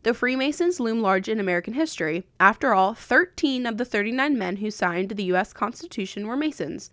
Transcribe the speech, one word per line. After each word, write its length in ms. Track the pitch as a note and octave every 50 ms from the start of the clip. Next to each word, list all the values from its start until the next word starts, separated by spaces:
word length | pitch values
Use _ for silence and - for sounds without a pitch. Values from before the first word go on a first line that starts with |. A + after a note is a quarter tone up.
| -
the 120 | A3 A#3
Freemasons 640 | - B3 B3 B3+ C4 C4 D4 C#4+ - F4 F4 F4 -
loom 220 | B3 A3+ A3+ A#3 A3
large 260 | F#3+ F#3+ F#3+ F#3+ -
in 100 | A3 A3
American 360 | G3 F#3 F3 F3 F3 - A3+
history. 500 | C#4 D#4+ D#4 - - E3+ D#3 D#3 F3+ F#3+ _ _ -
After 320 | F3+ G3 A3 - - C4 G#3+
all, 220 | F#3+ F#3+ G3 A3+
thirteen 720 | - - - B3 D4+ F4+ F4+ _ - - C#4 C4 B3 B3
of 100 | A#3 A3+
the 80 | G#3 B3
thirty-nine 540 | B3 - G#3 G3+ A3 A#3+ C4 C4+ D4+ C#4+ A#3
men 180 | F#3+ F3+ F#3
who 140 | G3 G#3 G#3+
signed 400 | G#3 - - F3+ E3+ F3 F#3+ G3
the 140 | A3 G3+ G3
U 120 | F3+ F3+
S 160 | F3+ G#3 - -
Constitution 760 | - A3 G#3+ A#3+ - - F4 - - F#3+ F#3+ - G#3 G#3
were 120 | A3 A#3+ C#4
Masons. 520 | D#4 D#4 C#4 - E3 C#3+ - - - -